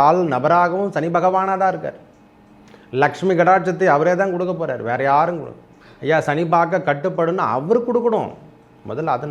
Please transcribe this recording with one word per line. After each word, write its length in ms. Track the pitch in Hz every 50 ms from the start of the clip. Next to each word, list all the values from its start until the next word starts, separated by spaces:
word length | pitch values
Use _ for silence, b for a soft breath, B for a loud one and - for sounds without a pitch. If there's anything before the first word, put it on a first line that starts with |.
| 139
ஆள் 160 | 151 170 180 180 160 131
நபராகவும் 600 | 123 131 151 170 175 175 170 175 190 202 196 -
சனி 120 | 151 156 170 170
பகவானா 380 | 175 170 185 190 190 190 190 190 185
தான் 100 | 190 190 185
இருக்கார். 240 | 160 156 - - - - - - _ _ _ _ - - _ - - - B B B B B 123 131
லக்ஷ்மி 320 | 143 143 127 - 180 190 185 165
கடாட்சத்தை 480 | 170 175 190 190 165 185 180 185 190 175 143
அவரே 180 | 143 156 175 180 175
தான் 120 | 196 196 180
கொடுக்க 180 | 180 185 180 180 160
போறார், 240 | 165 143 127 113 107 113
வேற 100 | 123 127 135 139 139
யாரும் 280 | 147 160 170 175 160
கொடு-, 180 | 131 120 117 - - - - B B B B B -
ஐயா 140 | 139 160 156 - 151
சனி 140 | 143 156 175 165 175
பார்க்க 340 | 170 170 165 190 180 185 160
கட்டுப்படுன்னு 540 | 147 147 185 185 160 175 165 165 180 190 160 110 117
அவர் 300 | 127 147 175 226 247 233
கொடுக்கணும். 440 | 247 233 240 233 233 214 190 127 - - - - - - - _ _ - - - 101
முதல்ல 260 | 110 135 160 160 131
அதை 120 | 123 143 147